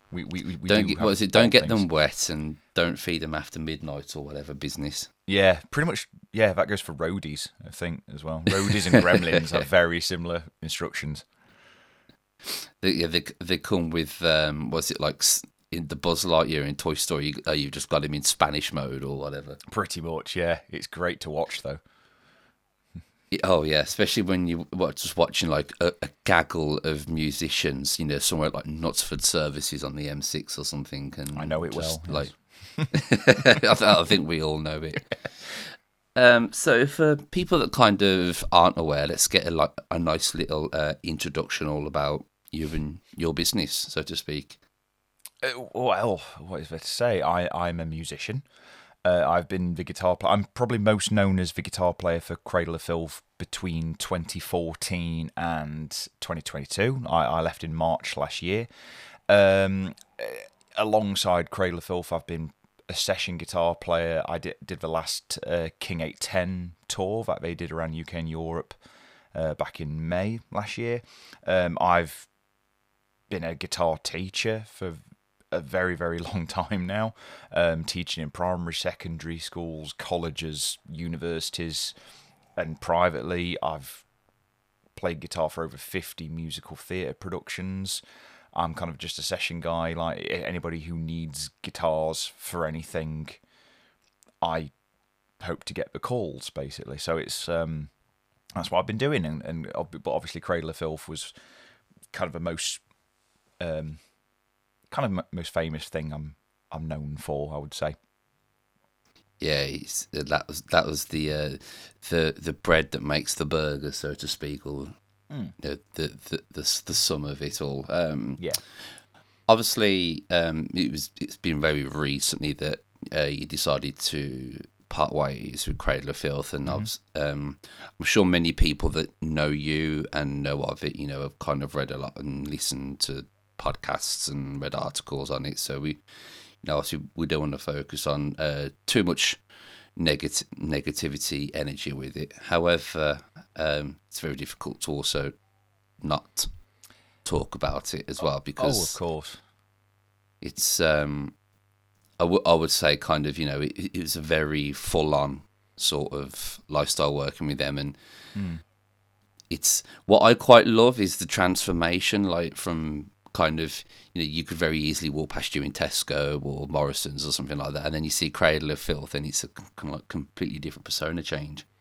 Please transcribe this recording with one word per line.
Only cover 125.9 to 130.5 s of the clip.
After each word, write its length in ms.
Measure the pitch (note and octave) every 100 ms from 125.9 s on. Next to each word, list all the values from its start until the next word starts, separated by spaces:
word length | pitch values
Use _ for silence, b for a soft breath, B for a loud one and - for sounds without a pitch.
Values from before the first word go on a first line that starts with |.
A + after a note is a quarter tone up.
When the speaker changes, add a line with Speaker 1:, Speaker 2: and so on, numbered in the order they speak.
| C2+ C2+
Speaker 2:
of 40 | -
Filth, 380 | D2 C#2+ -
and 140 | C#2+ C#2
Speaker 1:
Mm-hmm. 80 | C#2+
Speaker 2:
obs-, 240 | G#2+ - _
um, 460 | D#2 D2 C#2+ C#2+ C#2+ B B B -
I'm 60 | E2
sure 180 | A2
many 300 | F#2 F2 E2
people 340 | - D#2+ D2 D#2+
that 200 | D2+ - -
know 280 | D#2+ D2+ D2+
you 560 | D2 D2+ D2+ D#2 D2+ -
and 280 | D2+ C#2+ C#2+
know 200 | C#2